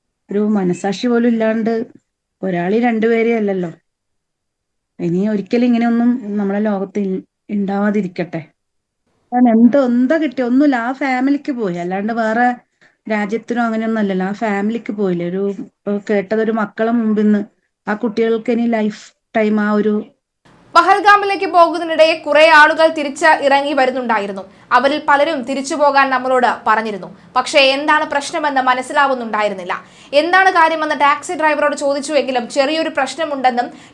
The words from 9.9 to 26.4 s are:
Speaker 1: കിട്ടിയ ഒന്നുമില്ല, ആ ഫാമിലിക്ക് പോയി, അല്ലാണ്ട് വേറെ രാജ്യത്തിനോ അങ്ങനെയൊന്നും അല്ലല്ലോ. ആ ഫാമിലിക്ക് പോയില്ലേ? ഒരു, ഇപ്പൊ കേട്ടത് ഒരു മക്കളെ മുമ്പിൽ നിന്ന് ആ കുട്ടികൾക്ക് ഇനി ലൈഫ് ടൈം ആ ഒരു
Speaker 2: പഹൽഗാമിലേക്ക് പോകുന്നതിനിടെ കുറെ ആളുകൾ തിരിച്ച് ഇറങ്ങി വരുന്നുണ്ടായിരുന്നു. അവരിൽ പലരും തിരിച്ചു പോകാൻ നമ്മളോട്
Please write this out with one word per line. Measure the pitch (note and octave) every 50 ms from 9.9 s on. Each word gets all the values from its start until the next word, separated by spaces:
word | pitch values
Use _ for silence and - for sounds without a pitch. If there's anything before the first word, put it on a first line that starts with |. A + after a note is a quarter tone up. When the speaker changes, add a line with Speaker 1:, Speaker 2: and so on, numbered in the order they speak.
| A#3+ A#3+ B3+ B3+ D#4
Speaker 1:
കിട്ടിയ | E4 D#4 D4+ - - B3
ഒന്നുമില്ല, | A#3+ B3 C4 D4+ D4 C4
ആ | A#3 A3+ A#3+
ഫാമിലിക്ക് | C4 C4 D4 C4+ B3+ B3+ C4 C#4 C#4+ C#4+ - D4
പോയി, | C4+ A#3+ A3 F#3 F3
അല്ലാണ്ട് | F3 F3 F3+ F#3 G3 G3+ A3
വേറെ | A#3 A#3 A3 A3 A3 A#3+ B3 B3 B3 B3 _ _ _ _ _ _ _ _ _ G#3+
രാജ്യത്തിനോ | G#3+ G#3 G#3 F#3+ G#3+ A3+ A3 - A#3+ A#3+
അങ്ങനെയൊന്നും | A#3 A3+ A3 A3 A3 A3+ A3+ A3
അല്ലല്ലോ. | G#3+ G3 F#3+ F#3 F#3
ആ | F#3+
ഫാമിലിക്ക് | G#3 - A#3 G#3+ G3+ G3 G3+ G#3+ A3+ A#3 A3+ -
പോയില്ലേ? | G#3+ G3+ G#3 F#3 F3+ E3+ E3+ F3
ഒരു, | F3+ F#3+ G3 G3+ G3 -
ഇപ്പൊ | G3+ - _ _ _ G3+ G#3 G3+ G3+ -
കേട്ടത് | G#3+ G3+ F#3+ F#3+ A3 A3
ഒരു | A3 G#3+
മക്കളെ | A3 A3+ G#3 G#3 - - A3 A3+
മുമ്പിൽ | A#3 A#3+ A3 A3 G#3+ G#3
നിന്ന് | G#3+ G#3+ G#3 G#3 G#3 - _ _ _ _ _ _ _ -
ആ | G#3
കുട്ടികൾക്ക് | G#3 A#3+ A#3+ G#3+ A#3 A3+ A3+ A3+ A3+ A3 -
ഇനി | A#3+ A#3 A#3
ലൈഫ് | A#3 A#3 A3 G#3+ G#3+ G#3+ - - - _ _ _ _ -
ടൈം | A3+ A3 G#3+ G#3+ G#3+
ആ | G#3 G#3
ഒരു | G#3+ G#3 G#3 G#3+ G#3 G#3+ G#3+ - _ _ _ _ _ _ _ _ _ _ _ _ -
Speaker 2:
പഹൽഗാമിലേക്ക് | E4+ E4 F4+ G4 G4+ E4 G4+ G#4 G4+ G4+ G4+ G4 D#4+ G4
പോകുന്നതിനിടെ | E4+ E4+ F4 E4+ D#4+ D#4 F4 E4+ E4 D#4+ D4+ D#4+ D#4+ E4 D#4+ -
കുറെ | D4 C#4+ D4 D#4 E4
ആളുകൾ | D#4+ D4+ D4+ D4+ D#4+ D4+ D#4+ D#4+
തിരിച്ച് | D#4+ D#4+ C#4+ C#4+ C4+ - E4
ഇറങ്ങി | D#4+ D#4+ - C#4+ C#4 C#4 C#4 C#4 C#4+
വരുന്നുണ്ടായിരുന്നു. | D4+ C#4 C4 B3+ B3 C4 B3 A3+ A3+ G#3+ G3+ G3+ G3 F#3+ F#3+ - - - - -
അവരിൽ | - F#4+ B3+ C#4 D4 D4+ D4+ D#4
പലരും | C#4+ C#4 C#4+ D#4+ E4 C#4
തിരിച്ചു | A#3 C4 C4+ C#4 C4+ - E4
പോകാൻ | C#4+ D4 C#4+ C4+ C#4 C4+ C4
നമ്മളോട് | C4 B3+ B3+ C4 C4 B3+